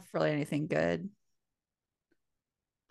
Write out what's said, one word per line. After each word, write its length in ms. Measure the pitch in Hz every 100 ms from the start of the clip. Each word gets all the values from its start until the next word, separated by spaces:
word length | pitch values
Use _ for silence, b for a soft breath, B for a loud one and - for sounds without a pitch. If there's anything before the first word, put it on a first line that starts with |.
| -
really 180 | 165 156
anything 340 | 151 147 147 156
good. 420 | 147 - 165 196 - _ _ _ _ _ _ _ _ _ _ _ _ _ _ _ _ -